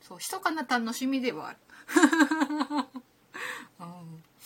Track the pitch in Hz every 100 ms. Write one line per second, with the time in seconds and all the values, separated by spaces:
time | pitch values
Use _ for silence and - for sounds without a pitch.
0 | - 175 - 381 359 320 254 247 226 240
1 | 262 269 247 156 - - _ - - 339
2 | 320 330 285 311 285 302 269 294 262 254
3 | - _ _ - - - - - 175 180
4 | 165 160 - _